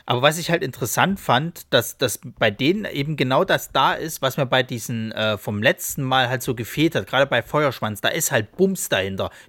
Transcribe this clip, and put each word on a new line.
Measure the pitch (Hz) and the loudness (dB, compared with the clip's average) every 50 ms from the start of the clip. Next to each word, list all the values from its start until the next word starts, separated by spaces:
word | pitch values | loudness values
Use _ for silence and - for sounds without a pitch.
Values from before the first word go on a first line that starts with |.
| _ | _
aber | - 123 127 | -2 -2 2
was | 127 151 156 175 | 4 2 2 2
ich | 156 - | 0 0
halt | 170 175 156 | 0 0 0
interessant | 139 - - - 113 - - 127 175 196 - | -4 -4 -4 -6 -2 2 2 2 2 2 -2
fand, | - - 123 123 156 170 - - - - - | 0 2 2 2 2 -2 -8 -12 -6 2 2
dass, | 123 117 - - - | 2 2 0 -4 -4
dass | 139 117 - - - | -2 -2 -2 -6 -10
bei | 127 - - 123 113 | -16 -4 0 0 0
denen | 101 - 127 147 190 - 101 | 2 2 2 2 2 0 -2
eben | - - 147 143 156 156 139 | -6 -4 -4 -4 -4 -2 -2
genau | 143 127 131 151 185 | 0 2 2 2 4
das | - 170 143 - - | 2 0 0 0 -2
da | - 139 135 165 180 | 0 2 2 2 2
ist, | - 135 156 - - | 0 -4 -8 -6 -2
was | - 135 - - | -2 -2 0 0
mir | 135 | 0
bei | 123 139 127 | 2 2 2
diesen, | 127 123 131 117 - - 123 113 110 110 | 2 0 -4 -8 -6 -6 -4 -4 -4 -4
äh, | - - 110 110 107 101 | -2 -2 0 0 0 -2
vom | - - 107 104 107 | -4 -4 -4 2 2
letzten | 139 180 - - - - - 139 | 2 2 2 -4 -8 -6 -4 -2
Mal | 131 131 131 127 120 | 2 2 2 2 2
halt | 131 123 - | 0 -2 -2
so | - 120 | -4 -4
gefehlt | 113 113 - - - 151 165 - | -4 -6 -6 0 0 0 2 2
hat, | 120 95 - | -2 -4 0
gerade | - 131 139 | 2 2 2
bei | 135 127 120 | 4 2 0
Feuerschwanz, | - - - 147 151 139 117 - - 107 107 - | 0 0 0 2 2 2 0 -2 -4 -6 -4 -2
da | - 117 | -2 -2
ist | - 165 - - | -2 0 -2 0
halt | 147 117 104 - - | 0 0 -2 -2 0
Bums | - 185 190 190 - - - | 0 2 2 2 -2 -4 -2
dahinter. | - 98 92 98 98 95 101 87 - - - | 0 0 0 -2 -4 -4 -6 -6 -6 -12 -18